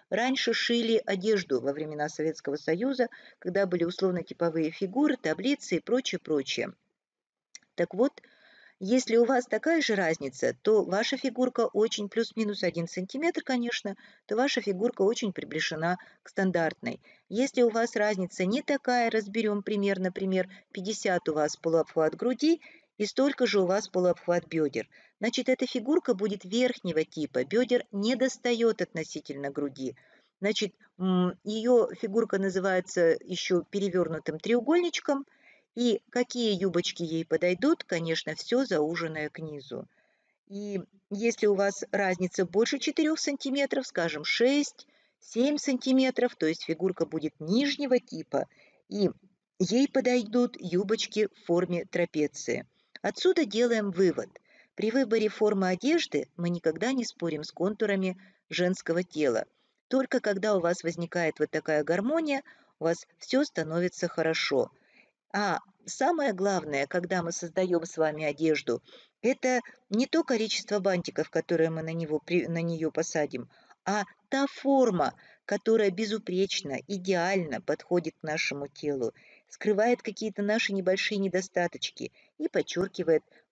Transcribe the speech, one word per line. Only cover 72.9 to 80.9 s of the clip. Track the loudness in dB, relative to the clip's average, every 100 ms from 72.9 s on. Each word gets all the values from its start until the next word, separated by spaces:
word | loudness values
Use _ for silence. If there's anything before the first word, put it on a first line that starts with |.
посадим, | -2 -2 -2 -2 -4 -10 _ _ _
а | -4 -2 -2 _ -6
та | -2 -2
форма, | -2 2 6 6 4 -2 -4 -20 -18 -6
которая | -4 2 4 4
безупречно, | 0 -4 -4 -4 -2 0 -2 -6 -8 -8
идеально | -8 -2 0 2 0 -2 -6
подходит | -4 -4 0 0 0 -8
к |
нашему | -6 -4 -4 -6 -10
телу, | -8 -4 -2 -2 -6 -20 -20 _
скрывает | -6 0 2 2 2
какие-то | -2 -6 -8 -4
наши | 0 0 0
небольшие | 0 0